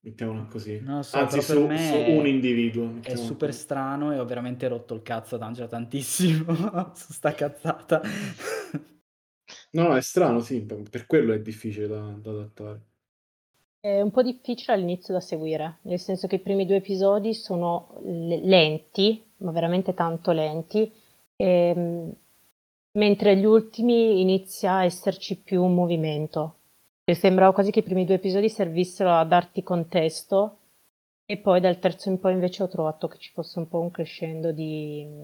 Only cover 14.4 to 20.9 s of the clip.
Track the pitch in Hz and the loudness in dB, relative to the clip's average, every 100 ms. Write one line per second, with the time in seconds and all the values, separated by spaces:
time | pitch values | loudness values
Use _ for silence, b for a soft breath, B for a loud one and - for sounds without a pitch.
14.4 | - 240 - 220 175 180 - 185 175 165 | -8 -8 0 0 0 -4 -4 -6 -4 -8
15.4 | 156 156 156 165 - 180 - 185 190 190 | -4 -4 -6 -10 -8 -6 -4 -6 -2 -4
16.4 | 185 196 185 196 190 190 196 202 208 220 | 0 -2 2 0 0 0 2 2 0 -6
17.4 | - 180 175 175 - - - 170 165 170 | -4 -2 -2 -2 -6 -14 -8 -6 -2 -2
18.4 | 185 190 156 156 _ - 202 220 _ _ | 4 6 6 2 _ 0 2 2 _ _
19.4 | 180 165 165 180 190 185 170 165 - 165 | -6 -2 0 0 -2 -2 -2 -2 0 0
20.4 | 156 156 165 208 220 | 0 -4 -4 -2 -2